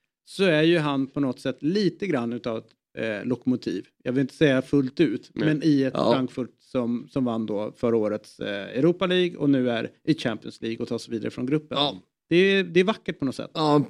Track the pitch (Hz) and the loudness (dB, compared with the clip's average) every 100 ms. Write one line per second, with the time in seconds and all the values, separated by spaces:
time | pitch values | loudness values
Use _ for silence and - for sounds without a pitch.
0 | _ _ - - 190 151 160 170 147 139 | _ _ -16 -2 2 4 4 2 0 -2
1 | 131 147 135 123 135 - 143 202 180 - | -4 -2 -4 -4 -8 -4 -2 0 0 -2
2 | 202 135 117 120 123 113 - _ _ - | -2 -2 -2 -6 -6 -8 -10 _ _ -6
3 | 113 101 120 123 127 120 - 92 - _ | -6 -4 -4 -2 0 -2 -2 -6 -8 _
4 | 131 127 135 - 151 131 - 143 127 - | -4 -2 -2 2 4 4 2 0 0 0
5 | 143 117 - 151 156 151 160 139 131 - | 0 0 -8 -2 0 2 2 2 2 0
6 | 110 127 127 135 117 _ _ 131 117 120 | 2 2 0 -6 -10 _ _ -4 -2 -4
7 | - 139 123 113 110 104 107 - 120 113 | -4 -4 -2 -2 -4 -4 -6 -2 2 2
8 | 107 107 - - 107 101 98 113 165 175 | 2 -2 -8 -10 -6 -6 -6 2 2 2
9 | 185 185 175 - 147 135 123 113 123 - | 0 2 0 0 2 2 2 -2 -4 -6
10 | - - 127 107 113 - 113 113 117 117 | -2 -2 -2 -6 -10 -10 -8 -6 -6 -8
11 | - 113 117 127 127 151 151 135 143 95 | -6 -6 -6 -6 -4 -4 -2 -2 -2 -4
12 | - _ _ 170 196 196 175 170 185 220 | -16 _ _ 2 4 2 2 2 2 -2
13 | - 160 135 - - 165 151 147 | -8 -6 -6 -6 -8 -2 4 4